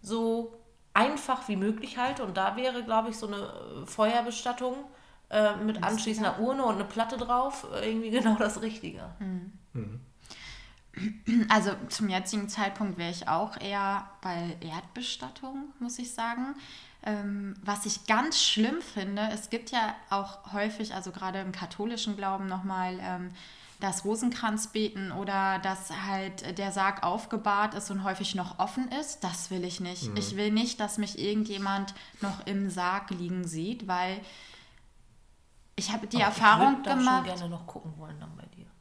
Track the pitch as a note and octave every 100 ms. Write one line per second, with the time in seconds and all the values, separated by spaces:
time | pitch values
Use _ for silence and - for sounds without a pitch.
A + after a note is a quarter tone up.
0 | G3+ A3+ A3+ A3+ A3+ - - - - G3
1 | B3 D4 - B3+ - G3 G3+ A3 C4 B3
2 | B3 C4+ G#3+ F3+ F#3+ G#3+ B3+ B3 A3 A3+
3 | A3+ A3 A3 G3+ G3 - A1+ G2 F3+ -
4 | G#3+ A#3+ A#3+ A3+ B3+ A#3+ B3+ C4 C#4+ -
5 | - - - G#3+ G#3 G3+ G#3+ G#3+ - A3
6 | A3 G#3+ G#3 - A#3 C4+ B3 G3 G3+ A3
7 | A3+ A#3+ A#3+ B3 C4+ C4+ - - G#3+ A3+
8 | A3+ A#3 A3+ G#3+ G#3+ - A3 A3 E3+ F#3+
9 | - - F#3+ F3+ F#3+ G3+ - C3 G#2 A#2
10 | - - - - - - - - - -
11 | G3+ G#3+ - A#3 G#3+ A3 F#3+ G3 - -
12 | G#3 F#3 F#3+ G#3+ G3+ A3 G3+ - G#3 E3+
13 | E3+ F3 - E3 G#3+ - G3 G3+ G3 G3
14 | G3+ - F#3+ E3+ E3+ E3+ E3 D#3+ F3+ -
15 | B3 - - - C4 C#4 C#4+ - A#3+ B3
16 | B3 - A3+ A#3+ C4 C#4+ - - - -
17 | G#3+ G#3 G3+ G3+ G3 G3 F#3+ G3+ G#3 -
18 | - A3 D4+ - - G#3+ A3+ E4 - G#3+
19 | F#3+ G3+ G#3+ G#3+ - A#3 A#3 B3 G#3+ -
20 | - G3 G3 - - G3+ G#3+ G#3+ G#3+ F#3+
21 | F#3 F3 F#3 F#3+ F#3+ F3+ E3+ - G#3 A#3
22 | A3 G3+ G3 G3 G3 F#3 F#3+ F#3 F#3 F#3
23 | F#3+ F3+ F3+ F3+ - - - - G3 F3+
24 | G3 A3 B3 A#3+ A3+ G#3+ - A3 G#3+ G#3
25 | F#3+ D#3 G3+ G3 G3 F#3+ F#3+ F#3+ - -
26 | G3 G3 F#3+ F#3 - F#3 G3 F#3+ F#3+ G3
27 | A3+ B3 A3 G#3+ G#3+ G3+ G#3+ G#3+ G#3 G3
28 | F#3+ F#3+ G3+ F#3+ F3 - G3 - B3+ C4
29 | D4+ - F3+ F3 - F#3 F3+ F3 F3+ F3+
30 | A2 G#3 G3+ G3+ G#3 G#3+ A#3 - G#3 G#3+
31 | G3+ - F#3+ G#3+ G#3+ G3 G3 G3 G3 -
32 | - - G3+ F#3+ - G3 G3 F3+ F3+ G3
33 | G3+ F3+ F3 F#3 F3 D#3+ F3+ A3+ G3 F3+
34 | F#3 G3 G#3 - - - - - - -
35 | - - - - - - - - G#3 G#3+
36 | G#3 A#3+ G#3 G#3+ G#3 A3 C#4 C4+ - C4
37 | B3+ B3+ F#3 F3+ F3 E3+ E3+ - D#3+ D#3
38 | D#3 D3+ D#3 D#3 C3+ - E3 -